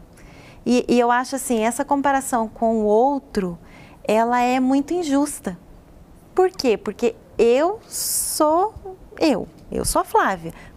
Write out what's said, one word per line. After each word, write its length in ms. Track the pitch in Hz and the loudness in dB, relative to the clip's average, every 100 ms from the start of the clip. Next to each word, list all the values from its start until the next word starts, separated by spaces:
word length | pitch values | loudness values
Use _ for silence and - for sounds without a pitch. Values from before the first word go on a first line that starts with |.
| - - - - - - | -14 -20 -20 -20 -20 -8
E, 200 | - 247 - | 0 0 2
e 100 | 240 | 2
eu 120 | 240 | 4
acho 260 | 240 262 269 | 2 -2 -6
assim, 240 | - 233 | -2 0
essa 240 | 214 233 | 0 -2
comparação 640 | 277 285 277 277 269 240 220 | -2 0 0 0 0 -4 -4
com 280 | - 226 226 | -2 0 2
o 80 | |
outro, 760 | 208 214 262 285 - - 185 170 - - - - | 2 4 2 0 -4 -4 -4 -6 -14 -20 -20 -10
ela 380 | - 214 233 247 | -2 0 2 0
é 180 | 247 254 | 0 2
muito 340 | 254 269 285 | 2 0 0
injusta. 640 | 349 320 277 294 - - 180 - - - - - - - | -4 -2 0 0 -4 -10 -10 -14 -20 -20 -20 -20 -20 -4
Por 160 | - 370 | 0 0
quê? 260 | - 262 202 | 0 0 0
Porque 380 | - - 240 - - - | -4 -4 -4 -4 -6 2
eu 440 | 233 247 330 440 - | 4 4 2 -2 -10
sou 880 | - - - - - 302 320 415 - 392 370 - - | -8 -6 -4 -4 0 2 2 0 -4 -16 -18 -18 -2
eu, 280 | 320 240 - - - | 0 0 -4 -14 -10
eu 140 | - | -6
sou 180 | - 302 | -2 -2
a 20 | |
Flávia, 480 | 359 440 302 190 165 - - | 0 0 0 -2 -8 -14 -18